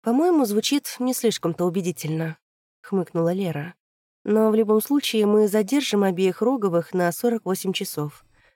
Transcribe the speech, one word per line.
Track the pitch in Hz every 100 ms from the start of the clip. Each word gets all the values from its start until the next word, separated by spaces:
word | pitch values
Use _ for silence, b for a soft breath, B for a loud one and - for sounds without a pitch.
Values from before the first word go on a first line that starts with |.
«По-моему, | 226 247 349 330
звучит | 226 208 - 285 - -
не | 254
слишком-то | 247 226 - 170 165
убедительно», | 180 175 175 - 156 160 160 156 _ _ _ _
хмыкнула | - 190 165 175 165
Лера. | 185 185 147 170 - _ _ _ _
«Но | - 214 220
в | 220
любом | 208 214
случае | - 285 - 220 208
мы | 214 214
задержим | 214 202 277 262 202
обеих | 196 175 185 180
Роговых | 226 262 202 170 165
на | 180 175
сорок | - 240 233
восемь | 185 190 190
часов. | 185 190 - 147 - _ b b